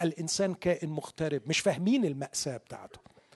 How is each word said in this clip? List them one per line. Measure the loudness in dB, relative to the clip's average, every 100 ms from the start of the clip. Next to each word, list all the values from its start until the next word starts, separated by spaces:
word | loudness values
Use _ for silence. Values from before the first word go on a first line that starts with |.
الإنسان | -2 0 -2 2 2
كائن | 2 0 0 -2
مغترب، | -6 -8 -4 -2 -2 0
مش | 2
فاهمين | 2 2 4 4 4
المأساة | 0 -6 -4 -4 -6
بتاعته، | -10 -14 -14 -20 -20 -20 _